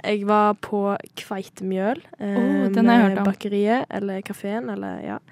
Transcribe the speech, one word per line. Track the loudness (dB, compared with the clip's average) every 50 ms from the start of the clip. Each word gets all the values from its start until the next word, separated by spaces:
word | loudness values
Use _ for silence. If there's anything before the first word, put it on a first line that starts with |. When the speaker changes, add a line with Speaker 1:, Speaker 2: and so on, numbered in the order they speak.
| -4
Speaker 1:
Jeg | -4 -4 -2 0
var | 2 4 4 4 2 2
på | -2 -4 -6 -4 -2 -2 -2 -2 -4 -8 -12 -16
Kveitemjøl, | -14 -12 -10 -8 -8 -10 -10 -12 -8 -6 -4 -2 -2 0 -2 -2 -4 -8 -16 -14 -10
eh, | -6 -4 0 0
Speaker 2:
Åh, | 2 2 2 2 0 2
den | 2 4 6
har | 6 8 8
jeg | 6 6
Speaker 1:
med | 4 2
Speaker 2:
hørt |
om. | 2 0 0
Speaker 1:
bakeriet, | -2 -2 -2 0 0 2 2 0 0 -2 -4
eller | -6 -6 -6 -6 -6 -6
kaféen, | -8 -10 -12 -10 -8 -6 -6 -6 -6 -6
eller, | -8 -8 -8 -8 -8 -8
ja. | -8 -8 -10 -10 -12 _